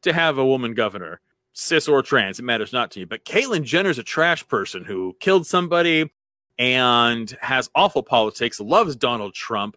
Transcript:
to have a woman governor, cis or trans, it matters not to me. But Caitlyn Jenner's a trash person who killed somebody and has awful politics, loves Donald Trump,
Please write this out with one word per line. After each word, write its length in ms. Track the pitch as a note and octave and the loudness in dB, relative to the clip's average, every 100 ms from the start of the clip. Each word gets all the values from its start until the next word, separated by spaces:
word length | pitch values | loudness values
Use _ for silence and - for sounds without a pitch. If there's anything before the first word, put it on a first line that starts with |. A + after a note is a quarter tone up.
to 100 | F3+ | -2
have 240 | E3 D#3+ C3+ | 2 2 2
a 80 | C3 | 2
woman 300 | C3 A#2 A#2 | 0 -2 -2
governor, 440 | A2 G2 E2 F2 _ _ _ | -2 -4 -12 -16 _ _ _
cis 340 | - - D#3+ D3+ | -8 0 0 4
or 160 | C#3 | 2
trans, 340 | - C3+ G2 G2+ | 4 2 0 -2
it 60 | |
matters 300 | B2 A2+ G#2 | -2 -2 -2
not 180 | B2 A2+ | -4 -4
to 80 | G2 | -6
me. 60 | F#2 | -12
But 200 | A#2 - | -12 -4
Caitlyn 380 | G#3 C4+ F#3 | -2 0 -2
Jenner's 340 | B2 E3 G3 B2 | 0 0 0 -2
a 60 | |
trash 440 | - D#3 E3 E3 - | -4 0 2 0 -2
person 360 | G#2+ F#2+ F#2 | -4 -4 -8
who 320 | F2+ F#2+ F#2 - | -8 -6 -6 -4
killed 280 | F#3+ F#3+ E3 | 2 2 2
somebody 640 | F#3 F3 E3+ E3+ D#3+ D#3 _ _ _ _ - | -2 0 2 2 2 0 _ _ _ _ -2
and 760 | B2 B2+ B2 A#2+ A#2 A#2 G#2+ - | 0 4 4 4 4 0 -6 -8
has 300 | - C3 - | -2 -2 0
awful 300 | D3 G3 C#3+ | 2 2 2
politics, 560 | - A#2+ G#2+ - A#2+ - | 0 2 2 0 -4 -4
loves 360 | G#2 F#3+ F3+ B2 | 0 2 2 0
Donald 380 | B2+ A#2 G2+ | -2 -2 -6
Trump, 420 | - - G#2+ G#2 | -10 -6 -6 -6